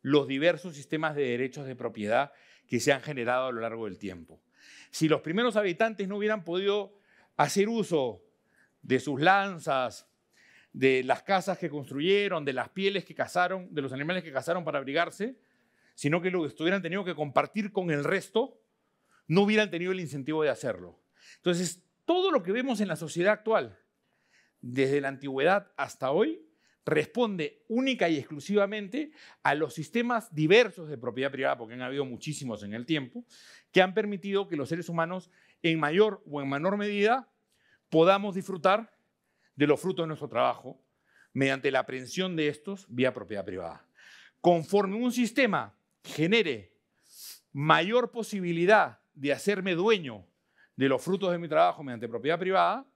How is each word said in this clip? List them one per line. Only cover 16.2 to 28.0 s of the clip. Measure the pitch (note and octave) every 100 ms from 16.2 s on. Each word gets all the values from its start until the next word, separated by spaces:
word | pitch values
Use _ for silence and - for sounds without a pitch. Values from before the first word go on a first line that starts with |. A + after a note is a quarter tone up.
que | F3+
lo | F3+ D3
estuvieran | C#3+ D#3+ G3
tenido | E3+ F#3+ F3+
que | D3+
compartir | D3 C3+ C#3 G#3 G#3
con | G3 F3+
el | D3
resto, | C#3 F#3+ - A3 F#3+ _ _ _ _ _ _ _ -
no | E3+
hubieran | G3+ G#3+ G#3
tenido | E3 F3+
el | F#3
incentivo | D#3+ C#3+ C3 D#3
de | D3+
hacerlo. | B2+ B2+ F2+ F2+ - _ _ - -
Entonces, | F3 F3 F3 - _ _ -
todo | F4+ F#4+
lo | D4
que | F3
vemos | A3+ C4 G#3+
en | G3+
la | D#3
sociedad | D#3+ E3 F#3
actual, | G#3 A3 G#3+ A#2 G2 _ _ _ _ _ _ _ _
desde | B2 B2 C3+ C#3+
la | C#3
antigüedad | C#3 C#3 C3+ D3+ G3+ G3 -
hasta | C3 - C3+
hoy, | D#3 C#4 D#4+ - _ _ _ -
responde | D3+ D3+ A#3 A#3 F#3 D3 _ _
única | A3+ C4 B3+